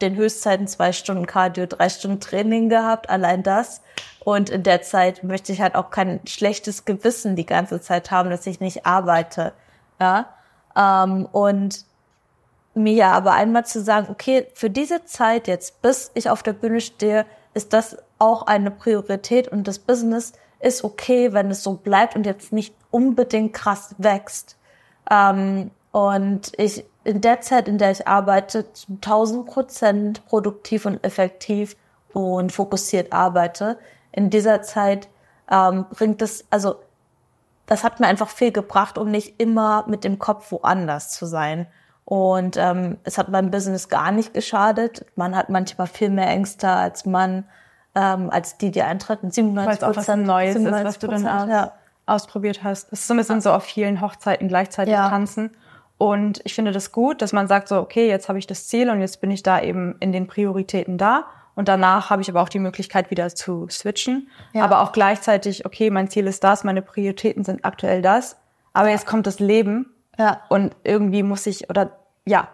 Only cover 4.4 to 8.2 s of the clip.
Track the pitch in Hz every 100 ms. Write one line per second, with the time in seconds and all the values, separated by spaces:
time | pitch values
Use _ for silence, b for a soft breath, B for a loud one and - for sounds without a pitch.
4.4 | 196 190 190 175 - 190 185 180 185 190
5.4 | - 185 185 190 180 - 185 175 - -
6.4 | 208 202 214 196 - 196 233 233 208 180
7.4 | 165 170 190 170 - 175 - 185